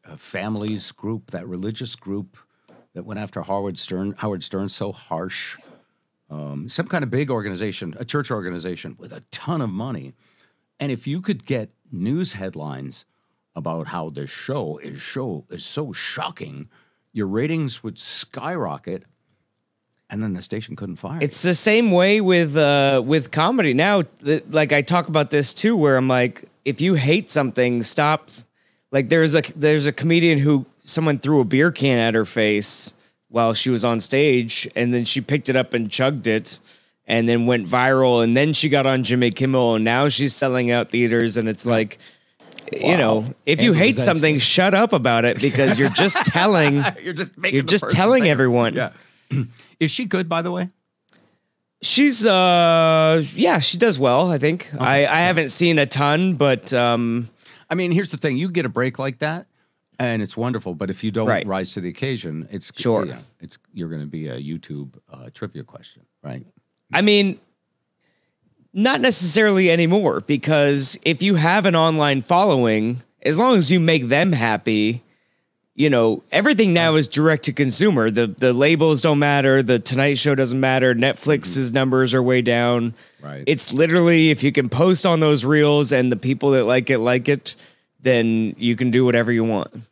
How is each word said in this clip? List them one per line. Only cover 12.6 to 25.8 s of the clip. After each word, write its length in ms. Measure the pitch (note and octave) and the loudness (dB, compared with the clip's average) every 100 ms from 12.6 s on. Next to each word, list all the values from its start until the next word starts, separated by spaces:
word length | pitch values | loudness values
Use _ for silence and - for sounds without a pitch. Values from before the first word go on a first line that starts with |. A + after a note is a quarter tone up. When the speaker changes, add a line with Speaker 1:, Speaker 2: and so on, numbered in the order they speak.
| D2+ C2 C#2 - _ _ _ _ _ E2+ | -12 -12 -14 -16 _ _ _ _ _ -10
Speaker 1:
about 320 | D#2+ E2 D#2 | -8 -8 -8
how 220 | F2 D#2+ | -10 -10
this 200 | C#2+ C#2+ | -10 -14
show 480 | - - C#3 E2+ D2 | -12 -8 -8 -8 -10
is, 200 | C#2+ - | -14 -16
show 440 | - C3+ B2+ D#2+ - | -12 -10 -8 -10 -12
is 140 | E2+ - | -16 -12
so 260 | - D3 | -10 -10
shocking, 760 | - - - - - - C#2 - _ _ _ _ | -10 -10 -8 -10 -12 -16 -16 -18 _ _ _ _
your 140 | G#2+ G2+ | -8 -4
ratings 560 | G#2 D3+ E3 C#3+ - | -4 -2 -2 -4 -8
would 140 | A2+ - | -14 -14
skyrocket, 1080 | - - - - C#3+ F3 G2 C#2+ - F#2 _ _ _ _ _ _ _ _ _ _ _ | -14 -14 -14 -12 -10 -8 -8 -8 -10 -12 _ _ _ _ _ _ _ _ _ _ _
and 120 | G#2 | -8
then 120 | A2 | -6
the 80 | F2+ | -8
station 340 | - G#2+ A2 - | -8 -10 -10 -14
couldn't 200 | G2+ E2+ | -14 -12
fire 220 | F#2+ - | -12 -6
Speaker 2:
It's 220 | D3 - F3 | -4 -2 0
Speaker 1:
you. 60 | |
Speaker 2:
the 40 | F3 | 2
same 360 | A3 A3 A#3 | 2 4 4
way 280 | F3 F#3 G#3+ | 4 4 2
with, 380 | F#3+ F3+ D#3+ D3 | 2 2 2 2
uh, 440 | D3 C#3+ C#3 C3+ B2 | 2 4 2 2 2
with 260 | D#3 B2+ | -2 0
comedy. 420 | - E3+ B3+ E3 | -2 0 2 2
Now, 280 | B2+ F3+ G3+ | 2 2 2
th-, 420 | D3 _ C#3+ D#3 - | -2 _ -2 -2 0
like, 240 | D#3 D3+ | 0 2
I 80 | D3 | 2
talk 260 | C#3 F3 E3 | 2 -2 0
about 220 | D#3 D3 | -2 2
this 240 | D3 C#3 | 0 0
too, 240 | - G#3+ | 0 0
where 180 | A3+ | 2